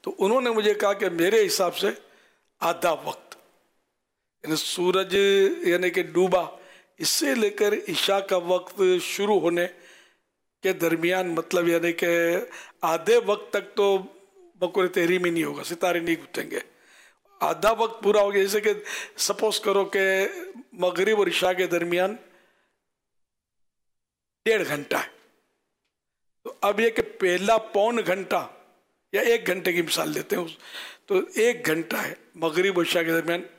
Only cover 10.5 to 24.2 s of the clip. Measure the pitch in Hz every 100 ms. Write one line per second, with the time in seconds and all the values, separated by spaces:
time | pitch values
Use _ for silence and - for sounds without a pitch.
10.5 | _ 190 170 165 160 170 185 180 165 165
11.5 | 180 170 170 170 170 175 170 170 175 -
12.5 | - - _ 165 160 160 233 196 208 -
13.5 | 202 - - 202 190 185 - _ _ -
14.5 | _ 180 202 185 180 170 180 180 170 147
15.5 | 143 160 170 185 175 170 165 - - -
16.5 | - - _ _ - - _ _ _ 156
17.5 | 160 196 226 226 226 202 208 202 202 196
18.5 | 208 214 202 - - - - - 196 220
19.5 | 208 - 196 185 196 190 190 196 370 370
20.5 | - - 180 180 175 196 214 185 170 180
21.5 | 180 180 170 170 175 185 226 - _ _
22.5 | _ _ _ _ _ _ _ _ _ _
23.5 | _ _ _ _ _ _ _